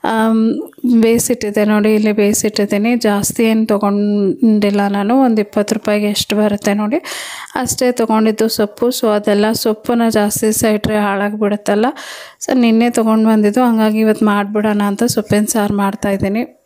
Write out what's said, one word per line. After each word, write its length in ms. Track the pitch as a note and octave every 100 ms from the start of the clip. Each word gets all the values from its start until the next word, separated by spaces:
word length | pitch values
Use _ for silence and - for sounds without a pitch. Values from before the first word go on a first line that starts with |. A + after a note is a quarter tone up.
ಆಮ್, 360 | - A3 A3 A3+ A3 B3+ G#4+ - B3 A#3
ಬೇಯಿಸಿಟ್ಟಿದ್ದೆ 600 | A3+ A#3 - A#3+ G#3+ G#3
ನೋಡಿ, 300 | G#3 G#3+ G#3+
ಇಲ್ಲಿ 180 | G#3+ G#3+
ಬೇಯಿಸಿಟ್ಟಿದ್ದೀನಿ. 840 | G#3+ G3+ G#3 G#3+ - G3+ G#3 A3 A#3+
ಜಾಸ್ತಿ 480 | A3 G3+ - -
ಏನು 220 | A3+ A3 A3
ತೊಗೊಂಡಿಲ್ಲ 1120 | G#3 G#3 G3+ G#3 G#3 G3 - A3+ G#3+ G3+ G3+ G3+
ನಾನು, 260 | G3+ G3+ B3+
ಒಂದು 180 | C4 A3
ಇಪ್ಪತ್ತು 340 | G3+ - G3+
ರೂಪಾಯಿಗೆ 320 | G#3+ - G#3 G#3
ಎಷ್ಟು 300 | G3+ - G#3
ಬರುತ್ತೆ 380 | G#3+ G3+ G#3
ನೋಡಿ 220 | G3+ G#3+ D4+ - - - - -
ಅಷ್ಟೇ 380 | - B3 - B3
ತೊಗೊಂಡಿದ್ದು 560 | B3 A3+ A3 A3 G#3+ A3
ಸೊಪ್ಪು. 380 | - G#3 - A#3+
So 200 | B3+ A3+ G#3
ಅದೆಲ್ಲ 360 | G#3 G#3 G#3+
ಸೊಪ್ಪನ್ನ 560 | A3+ A3+ G#3+ - A#3 A#3
ಜಾಸ್ತಿ 340 | G#3+ G#3 -
ದಿವಸ 220 | A3 G#3+
ಇಟ್ಟರೆ 340 | A3+ G#3+ G#3+ G#3+
ಹಾಳಾಗಿಬಿಡುತ್ತಲ್ಲ. 880 | G#3 G3 G3+ G#3+ G#3 G#3 G3+ G3+ A#3+ D4+ - - - _ -
So 120 | C4
ನಿನ್ನೆ 320 | A#3 A3+ A#3+
ತೊಗೊಂಡು 380 | A#3+ A3 A3 A3
ಬಂದಿದ್ದು, 340 | A3 G#3 A#3
ಹಂಗಾಗಿ 360 | B3 A3 G#3+ A3
ಇವತ್ತು 260 | A3 G#3+
ಮಾಡಿಬಿಡೋಣ 580 | G#3+ G3+ G3+ G#3 G#3+ G#3
ಅಂತ 200 | G3+ G3+
ಸೊಪ್ಪಿನ 420 | A#3+ A3+ G#3 G#3
ಸಾರು 320 | G#3+ A3+ G#3 G3+
ಮಾಡ್ತಾಯಿದ್ದೀನಿ. 680 | G3+ G3+ G#3 G3 G3 G#3+ B3 _